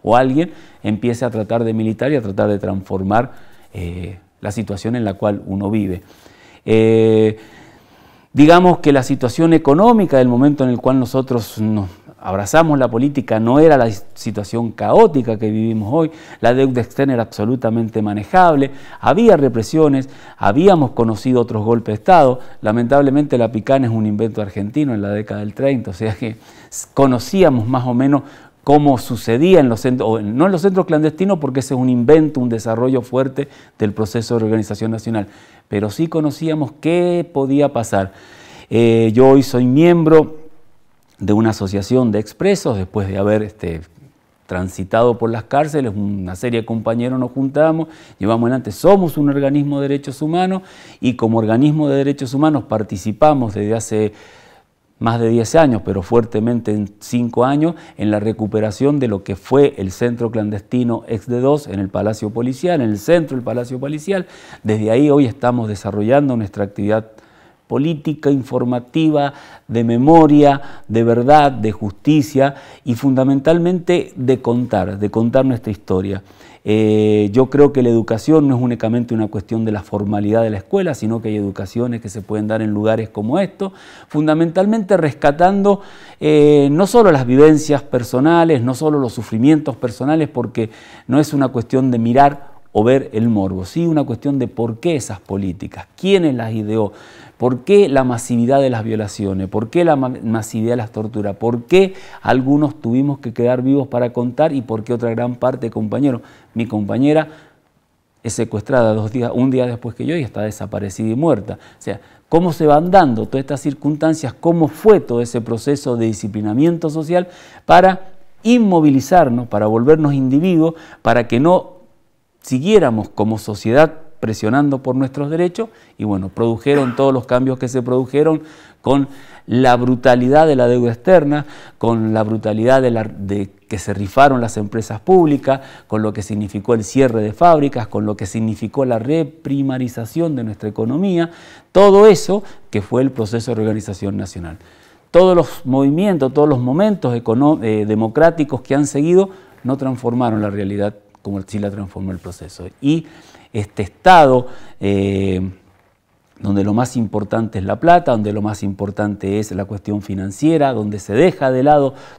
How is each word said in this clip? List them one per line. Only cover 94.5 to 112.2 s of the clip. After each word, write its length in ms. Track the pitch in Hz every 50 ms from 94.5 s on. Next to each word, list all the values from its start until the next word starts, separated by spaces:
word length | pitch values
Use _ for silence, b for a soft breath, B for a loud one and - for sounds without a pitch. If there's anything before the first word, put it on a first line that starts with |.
| - - 117 113 110 113
qué 160 | - 175 165
esas 240 | 135 - - 104 95
políticas, 680 | _ - 98 98 98 95 82 - - - - - - _ _ -
quiénes 360 | - 190 196 190 170 151 127
las 180 | 120 113 110 113
ideó, 400 | 110 107 104 110 110 107 95 B B B B B B B B B
por 280 | - 110 139 131 120 -
qué 240 | - 202 202 202 147
la 160 | 135 135 131
masividad 560 | 127 123 117 - - 123 117 117 120 139 139
de 80 | 139 131
las 160 | 123 113 107
violaciones, 640 | 113 110 107 107 98 - - 104 98 95 95 95 92
por 200 | - 107 113 113
qué 140 | - 175 175
la 140 | 165 151
ma-, 160 | 135 131 127 131 - 95
masividad 500 | 113 113 113 110 - - 113 110 113 120
de 40 |
las 140 | 120 110 110
torturas, 440 | - 110 110 107 110 107 101 101 98
por 280 | - 110 117 123 117 117
qué 320 | - 175 185 196 185 190 B B B B B
algunos 580 | B - 117 131 127 135 143 147 151 143 - -
tuvimos 400 | - 117 117 131 139 143 139 139
que 140 | - 120 110
quedar 280 | - 117 120 127 127
vivos 280 | 127 131 139 143 131 -
para 240 | - 120 123 120 -
contar 400 | 123 120 123 120 - 151 160 143
y 80 | 135
por 240 | 113 - 113 110 107
qué 80 | - 123
otra 160 | 117 120 117
gran 260 | 113 117 120 123 123
parte, 340 | - - 127 131 131 123 113
compañero, 520 | - 113 110 104 104 117 143 143 123 117 B B B B B B -
mi 120 | 110 117
compañera 640 | 113 110 107 104 98 107 117 135 147 151 156 156 151 B B B B B B _ _ _ _ _ _ _ _ _ _ _ _ -
es 80 | 117
secuestrada 640 | - - 113 107 - 107 - - 139 123 117 110 107
dos 180 | 107 104 110
días, 200 | 107 127 120 120 -
un 180 | 120 127 135
día 140 | 127 127 123
después 280 | 123 117 117 - 120 110
que 120 | - 120
yo 100 | 131 160
y 60 | 175
está 220 | 135 104 - - 107
desaparecida 640 | 107 104 - 101 98 107 101 101 98 95 - 110 110
y 60 | 113
muerta. 400 | 127 160 165 135 104 92 110 92
O 260 | - - - _ _
sea, 180 | - - 95 - b b b b